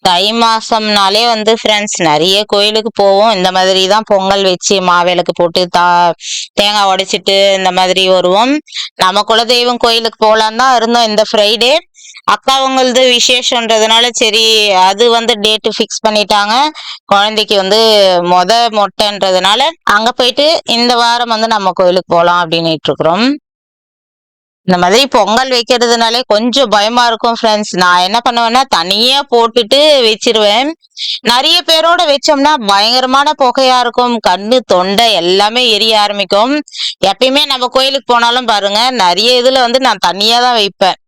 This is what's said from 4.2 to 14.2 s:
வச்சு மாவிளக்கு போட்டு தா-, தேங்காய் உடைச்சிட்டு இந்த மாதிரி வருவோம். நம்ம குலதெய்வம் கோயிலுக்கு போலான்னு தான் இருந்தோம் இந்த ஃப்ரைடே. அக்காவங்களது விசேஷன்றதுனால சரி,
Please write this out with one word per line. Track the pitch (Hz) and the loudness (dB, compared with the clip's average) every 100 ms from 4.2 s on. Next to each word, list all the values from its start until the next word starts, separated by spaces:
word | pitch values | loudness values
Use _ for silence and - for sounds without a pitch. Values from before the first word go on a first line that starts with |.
| 190 196 | 0 0
வச்சு | 196 180 - 196 | 0 -2 -2 0
மாவிளக்கு | 180 175 175 175 170 | 2 2 2 0 -2
போட்டு | 180 175 175 180 175 | -2 -2 -2 -2 0
தா-, | 175 175 175 165 - - - | 2 2 2 -2 -8 -12 -10
தேங்காய் | - 202 208 196 | -2 0 2 0
உடைச்சிட்டு | 190 190 202 185 196 196 | 0 -2 -4 -2 0 2
இந்த | 190 190 | 0 0
மாதிரி | 185 185 185 190 | 0 0 0 2
வருவோம். | 185 180 190 247 294 _ - - | 2 2 2 0 -2 _ -12 -12
நம்ம | _ 185 196 208 | _ -2 0 0
குலதெய்வம் | 220 226 240 240 240 | -2 0 0 0 0
கோயிலுக்கு | 240 226 226 - 220 | 0 0 -4 -2 0
போலான்னு | 220 220 220 | 2 0 0
தான் | 262 247 | 0 2
இருந்தோம் | 226 233 226 | 0 0 0
இந்த | 214 214 | 0 -2
ஃப்ரைடே. | 220 208 220 240 311 - _ - - - | 0 0 0 0 0 -4 _ -20 -10 -4
அக்காவங்களது | 208 - 269 269 262 254 247 254 240 | -2 0 -2 0 0 0 2 2 0
விசேஷன்றதுனால | - 247 247 247 226 226 220 226 240 | 0 -2 -2 -4 0 0 2 2 0
சரி, | 233 | 0